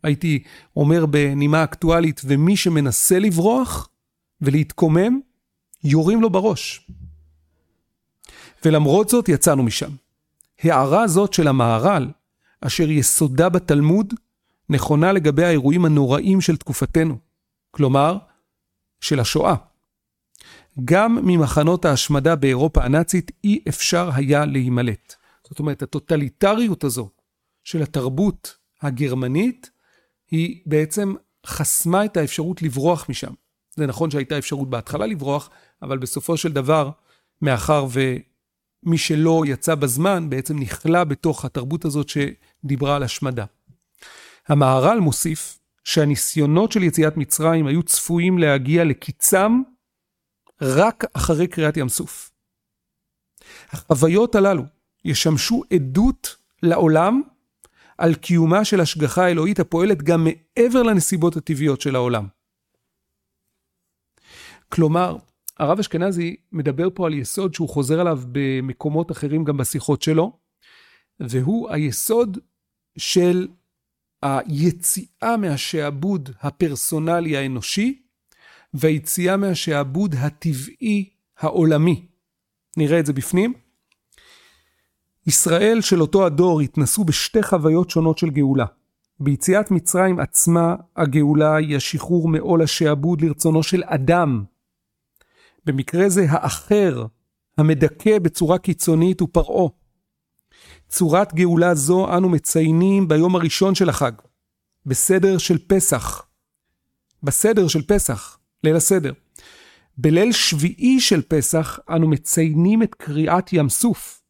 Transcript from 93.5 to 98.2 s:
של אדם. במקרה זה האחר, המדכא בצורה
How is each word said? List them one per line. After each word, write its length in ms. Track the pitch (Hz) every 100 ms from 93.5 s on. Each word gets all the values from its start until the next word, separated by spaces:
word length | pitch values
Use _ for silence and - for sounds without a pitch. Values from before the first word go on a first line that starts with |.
| 160
של 200 | 156 185
אדם. 600 | - 156 131 175 160 120 98 _ _ _ _ _ _ _ _ _ _ _
במקרה 440 | - 135 135 170 196
זה 180 | 185 170
האחר, 800 | 160 - - - 208 196 127 113 _ _ _ _ -
המדכא 600 | 151 156 156 - 214
בצורה 400 | 214